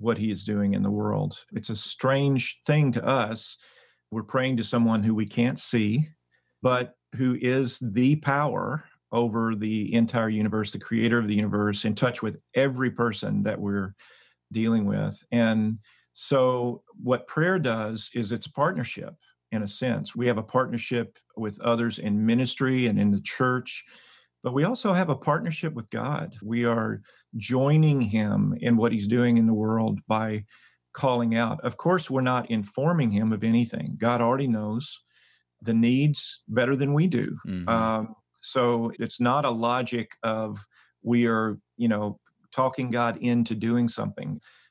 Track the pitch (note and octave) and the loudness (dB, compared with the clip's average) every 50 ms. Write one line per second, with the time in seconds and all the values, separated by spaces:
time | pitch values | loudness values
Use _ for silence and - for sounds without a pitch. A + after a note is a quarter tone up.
0 | G#2 A#2 A2 G2+ G#2+ A2 G2+ F#2 G2+ G#2 G#2+ G2+ G2+ G2+ G2 G2 G2 G2+ G#2 G#2 | -2 -2 0 0 0 -2 -2 -4 -4 -2 -2 0 2 2 2 0 0 0 0 0
1 | G#2 G#2+ G#2+ G2+ G2+ G2+ - - - - G3+ G#3 G3+ - A2+ G#2+ - - - - | -2 -2 0 -2 -2 -4 -6 -10 -16 -10 -10 -8 -6 -6 -6 -4 -4 -6 -6 -2
2 | - C3 C3+ C#3 C#3+ C#3 C3+ B2+ - - - _ - - D3 D3+ D3 C3 A#2 A#2+ | 0 2 2 2 2 2 2 0 -2 -4 -8 _ -2 0 2 4 4 2 2 0
3 | - - C3+ B2+ A2 G#2+ A2+ - - - - - - - _ - _ _ _ _ | 0 0 0 2 0 -2 -4 -6 -6 -8 -10 -12 -16 -20 _ -20 _ _ _ _
4 | _ - G#2+ A2+ G#2 - - C3 B2+ C3 C3 A#2 A2 - - A#2+ A#2 A2+ A2 G#2+ | _ -10 -8 -8 -8 -2 -2 0 0 0 0 0 -2 0 2 2 2 4 2 2
5 | G#2 A2+ A2 G#2+ G#2 G#2 - A#2+ A#2 B2+ - - - - - A#2 G#2+ G#2 A2 D3 | 2 2 2 0 -2 -2 0 0 0 0 0 -2 -2 0 0 2 2 2 2 0
6 | D#3 - - _ _ _ _ _ _ _ _ - - B2+ B2 B2 B2 - _ _ | 0 -2 -4 _ _ _ _ _ _ _ _ -2 0 0 2 2 -2 -4 _ _
7 | _ _ - A2+ C3 B2+ B2 - - B2 B2+ C3+ C3+ A#2 - - B2 A2 F#2+ A#2+ | _ _ -6 -2 0 0 0 0 0 0 2 2 0 0 -2 -4 -4 -2 0 2
8 | B2+ C3+ D3+ D3+ - C#3+ C#3 C#3+ D3 C#3 G#2+ G2 F#2 A2 C3 D#3 - - _ _ | 4 4 4 2 0 0 0 0 0 -2 -2 -4 -4 -4 -6 -8 -10 -14 _ _
9 | _ - - A#2 A#2+ A#2 G#2 A#2 A2+ A2+ A2+ G2+ G#2+ A2 A2 G#2+ G#2 F#2+ A2 A#2 | _ -4 0 0 0 0 0 0 0 0 -2 -2 -2 -2 -2 -2 -2 0 2 2
10 | A#2 A2+ - A#2 A2+ A2 A2 G#2+ G#2+ G#2 G#2+ G#2+ G#2 - - G#2 - - A2+ A2+ | 2 2 2 0 0 0 0 0 0 0 0 -2 -2 -4 -6 -10 -8 -4 -2 0
11 | A#2 A#2 A#2 A#2+ A2+ G#2 G#2+ G#2 G#2 G#2 G2+ G#2 G#2 G#2 G2+ - - A2 G2+ - | 2 2 2 2 2 2 0 0 0 0 0 0 0 0 0 0 -2 -2 -2 0
12 | C3 B2 A#2 - A2+ G#2+ - - _ _ - B2+ C3+ C#3 B2+ B2+ C3 A#2+ G#2 - | 0 -2 -2 -2 -6 -6 -6 -8 _ _ 0 0 0 2 0 0 -2 -2 0 0
13 | A#2+ A#2 G#2 - - G2+ G2+ G2+ G2+ G#2+ G#2 - G#2 G2+ G2+ G2+ F#2 F#2+ G2 _ | -2 -2 -2 -4 -4 -2 -2 0 0 -2 -2 -4 -4 -2 -2 -2 -4 -4 -8 _
14 | - - - _ _ _ _ _ _ - - A2+ A2+ A2+ A2+ A2+ G2+ G2+ G2+ G2+ | -20 -20 -20 _ _ _ _ _ _ -8 -4 -2 0 2 2 2 2 0 0 0
15 | G#2 G#2 G2+ - _ - A#2 A#2+ A#2 A2+ A2 A2 G#2+ G#2+ A2 G#2+ - _ _ _ | -2 -4 -6 -8 _ -2 0 2 2 4 2 2 0 0 -2 -6 -10 _ _ _
16 | _ _ - - - - C#3+ C3+ B2+ B2+ B2+ B2 A#2+ A#2+ A#2+ - _ _ - - | _ _ -10 -8 -2 0 2 2 4 2 2 0 -2 -4 -4 -6 _ _ -18 -8
17 | - B2 B2+ A#2+ - - - D#3 D#3+ F3+ F#3+ F#3 D3 B2 A2+ A2+ G#2+ G#2+ A2 G#2+ | -2 -2 -2 -2 -2 -6 -2 0 2 2 2 0 0 -2 -2 -2 -4 -4 -4 -6
18 | - - - A#2+ A2 G2+ A#2+ G#2+ - - - - C#3+ F3 F#3+ - A#2+ - - - | -6 -6 -4 -4 -4 -4 -4 -6 -8 -8 -4 -2 -2 0 0 -4 -6 -8 -8 -12
19 | - - - _ _ _ _ _ _ - A2+ G#2+ G#2 G#2 - - C3 B2+ A2+ G#2 | -12 -14 -16 _ _ _ _ _ _ -8 -6 -6 -4 -4 -4 -4 -2 -2 -2 -4
20 | G2+ - - A#2 B2 B2 A2+ A2 A2 - - B2+ B2+ - A#2+ A#2 - - B2 A#2 | -6 -8 -6 -2 0 0 0 0 -4 -2 0 0 0 0 -4 -6 -6 -4 -4 -4
21 | A2+ A2+ _ _ _ _ - A2 A2 G#2 G2+ - - A#2+ A#2 A2+ A#2 A#2 G#2+ - | -4 -6 _ _ _ _ -10 -8 -8 -8 -6 -4 0 0 0 2 0 -2 -2 -4
22 | - G#2+ G#2 G#2 G#2+ A2+ A#2 B2 C3 A#2+ - - C3+ C3 C3 B2+ B2 A2+ G#2 G2+ | -4 -2 0 2 2 2 2 2 2 0 -2 -2 0 0 2 2 2 2 2 2
23 | G2+ G#2 G2+ F#2+ - - - - C3 B2+ B2+ B2+ B2 - - - - - - - | 2 2 2 0 -2 -4 -2 0 0 2 0 -2 -4 -8 -12 -14 -14 -18 -20 -20
24 | - - - - _ _ _ _ - B2+ B2 C#3 D#3 A3 B3+ A#3 - G#3 F3+ F3+ | -20 -20 -20 -20 _ _ _ _ -6 -2 0 2 2 2 0 0 0 2 2 2
25 | F#3 D#3+ C3+ - - D#3 D3 E3+ - E3+ D#3 - - D#3 D3+ A#2+ G#2+ - - A2 | 2 0 -2 -2 0 0 0 0 0 -4 -6 -4 -6 -6 -6 -8 -10 -8 -6 -6
26 | A#2 C3+ - - - - - - G2+ G#2+ A2+ A#2+ A#2+ A#2 A#2 A#2 A2 A2 G#2+ G#2 | -4 -4 -4 -4 -6 -8 -12 -12 -8 -4 -2 0 2 2 2 2 0 -2 -4 -6
27 | - _ _ _ _ _ - A2+ G2+ - B2+ B2+ C3+ C#3+ D3+ D#3 D#3 D#3 C#3+ C3+ | -10 _ _ _ _ _ -10 -10 -4 -2 0 2 4 4 6 6 6 6 4 4
28 | A#2+ G2+ G#2 A2 G#2+ G#2 G2+ G2+ G2+ G2 G2 - - A#2+ A#2+ A2 A2+ A#2 A2+ G#2+ | 2 2 0 0 0 2 2 2 2 0 0 0 2 4 4 4 4 2 2 0
29 | G2+ G#2 A#2+ B2 B2 A#2+ A#2 A#2 A2+ A2+ A2 G#2+ A2 A2 A2 A2+ A2+ A2 G#2 G2 | 0 2 2 2 4 4 4 6 4 4 4 2 2 0 2 2 0 0 -2 -4
30 | - - A2 A2 A2 A2 G#2+ G#2+ G#2 _ - - _ _ _ _ _ _ - - | -2 -2 -2 0 0 -2 -4 -6 -6 _ -18 -20 _ _ _ _ _ _ -8 -2
31 | - C3+ B2 A#2+ A#2+ A2+ A2+ A2+ A#2 A2 - D#3 - - - - - E3 F#3 F3+ | 0 2 2 2 2 2 2 2 0 0 -2 -4 -6 -8 -6 -2 0 2 2 2
32 | D#3+ - C3 C3 B2+ B2+ B2+ B2 A#2+ - A#2 A2 G2+ - - B2+ C#3 E3 F3 D#3+ | 0 0 0 0 2 2 0 0 0 -2 -2 -4 -4 -4 -4 -2 0 2 2 2
33 | C3 A2+ G2+ G2+ A2 A2 A2 F#2+ A2 A2+ A2+ A#2+ A#2+ A#2 - - - - - - | 2 2 2 2 2 0 0 0 2 2 4 4 2 0 -2 -8 -8 -6 -6 -2
34 | A#2 A#2 A#2+ A#2+ A#2 A#2 B2+ C3+ C#3+ B2+ A2+ G#2+ G#2+ G#2+ G#2+ B2+ D3 - - - | 0 0 2 2 2 2 2 2 0 0 0 0 -2 -2 -4 -4 -6 -8 -12 -14
35 | _ _ _ _ _ _ _ _ _ _ _ _ - A#2 A2+ A2+ A#2 A#2+ B2+ C3+ | _ _ _ _ _ _ _ _ _ _ _ _ -4 0 2 4 4 4 4 4
36 | C#3+ D3+ C#3 - - - - - _ - G#2+ B2 A#2+ B2+ C#3 B2+ C#3+ C#3 C#3+ D3 | 4 2 2 0 -2 -6 -6 -8 _ -2 0 2 2 2 2 0 0 2 2 2
37 | E3+ F#3 D3 A#2 G2+ - - - - - F#2+ F#2 F2 G#2+ A#2 A2+ A2+ A2 A2 A2 | 2 2 2 0 -2 -2 -6 -8 -8 -8 -6 -6 -2 0 0 2 2 0 0 -2
38 | G#2+ - - _ _ _ _ - - - - C3 B2 A#2+ A#2+ A#2 A2+ A#2 - - | -4 -6 -10 _ _ _ _ -14 -10 -4 0 2 2 4 2 2 0 -4 -4 -6
39 | A#2 - - - B2 B2 C3 D3 D3 C3 A#2+ A2+ A#2 A#2 B2 B2+ A#2+ A#2 B2 A#2 | -8 -6 -4 0 0 2 2 2 0 0 -2 0 0 0 0 0 -2 -2 -4 -6
40 | G#2+ - - - - A2+ A2 A2 A2 G#2+ G#2 G#2 G2+ _ _ _ _ _ _ _ | -6 -6 -10 -6 -4 -4 -2 -2 -4 -6 -8 -10 -14 _ _ _ _ _ _ _
41 | - A#2 A#2+ A#2+ A#2+ A#2 A2+ A2 A2 A2 G2+ - _ _ _ - A#2+ A2+ G#2+ G#2 | -2 0 2 2 4 4 2 2 0 0 -4 -6 _ _ _ -2 0 0 2 0
42 | G#2+ G#2 G2+ - _ _ _ _ _ _ - - C3 C3 C3 - B2+ B2 A#2 A#2+ | 0 -4 -6 -8 _ _ _ _ _ _ -2 0 0 0 0 -2 -4 -2 0 0
43 | A#2+ A#2 G2+ D#2+ A#2+ B2 A#2+ A#2+ A2+ - A2 G#2+ A2 A2+ A#2+ A#2+ A#2+ A#2 - A2 | 0 0 -2 -2 0 0 2 2 2 0 -2 -4 -2 0 2 2 0 0 -2 -4
44 | G#2+ G2+ G2+ - G2+ G2+ G2+ - _ - _ _ _ _ | -6 -6 -6 -8 -10 -10 -10 -10 _ -20 _ _ _ _